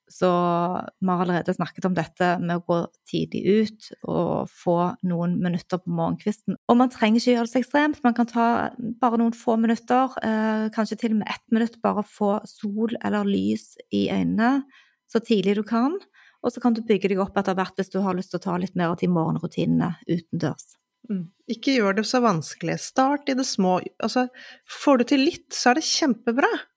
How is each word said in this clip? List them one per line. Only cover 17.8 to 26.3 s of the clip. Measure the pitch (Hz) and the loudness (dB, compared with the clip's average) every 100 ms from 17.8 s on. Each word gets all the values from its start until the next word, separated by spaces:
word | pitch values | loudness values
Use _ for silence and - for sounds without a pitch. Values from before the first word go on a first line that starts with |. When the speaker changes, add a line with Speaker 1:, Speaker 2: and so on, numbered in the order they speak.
| 190 | -4
Speaker 1:
du | 190 | -2
har | 196 | -2
lyst | 180 - | -2 -4
til | 175 | -6
å | |
ta | 190 175 | -4 -4
litt | 185 175 | -4 -2
mer | 165 | -2
av | 175 | 0
de | 180 | 0
morgenrutinene | 170 160 156 165 - 165 165 165 165 - | 2 0 -2 -4 -2 0 2 0 -4 -4
utendørs. | 170 - 170 160 - - - _ _ - | -4 -4 -4 -4 -6 -14 -18 _ _ -8
Speaker 2:
Mm. | 190 170 _ - | -6 -6 _ -10
Ikke | 233 277 262 | -6 0 2
gjør | 196 196 | 2 0
det | 214 | 0
så | 247 | 2
vanskelig. | 233 165 - - 165 165 | 2 2 -2 -6 -4 -4
Start | - - 269 285 285 | -2 0 2 0 -2
i | |
det | 262 262 | -2 0
små. | - 185 180 - - | 2 2 2 -2 -6
Altså, | 226 254 254 - - - - | -4 -2 -2 -6 -20 -20 -18
får | - 294 262 | -2 4 4
du | |
til | 247 285 285 | 4 2 2
litt, | - - | -2 -8
så | - 247 | 0 2
er | 254 | 2
det | |
kjempebra. | - - 302 214 - | 0 0 0 0 -2